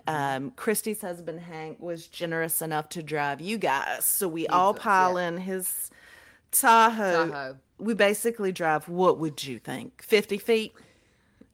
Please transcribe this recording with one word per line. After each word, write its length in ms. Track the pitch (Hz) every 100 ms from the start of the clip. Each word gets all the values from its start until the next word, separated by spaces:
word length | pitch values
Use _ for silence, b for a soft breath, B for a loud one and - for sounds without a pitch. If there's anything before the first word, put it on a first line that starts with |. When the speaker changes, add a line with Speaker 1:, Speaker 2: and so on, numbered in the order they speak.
| -
Speaker 1:
Mm-hmm. 380 | 156 139 131 139
Speaker 2:
um, 40 |
Christy's 480 | - - 208 220 208
husband, 400 | 190 175 170 165
Hank, 380 | 175 160 156 -
was 260 | 175 165 -
generous 520 | - 170 165 165 -
enough 260 | 165 151 151
to 120 | 175
drive 380 | 151 151 143 139
you 180 | 175 220
guys. 460 | 147 135 - 127
So 220 | - - 190
we 180 | 165 160
all 240 | 180 190
Speaker 1:
Jesus, 100 | 214
Speaker 2:
pile 340 | 226 190 185 180
Speaker 1:
yeah. 80 | 175
Speaker 2:
in 80 | 170
his 520 | 185 190 180 - - b b b b b b
Tahoe. 760 | - 254 226 226 226 196 165 165
Speaker 1:
Tahoe. 280 | 143 135 135 _ -
Speaker 2:
We 160 | 208
basically 560 | 208 202 208 233 233 196
drive, 360 | 180 165 151 170
what 300 | 175 180 135
would 260 | 160 135
you 140 | 135 113
think, 440 | - 131 - -
fifty 360 | - 208 208 202
feet? 360 | - 226 220 - b b b b b b _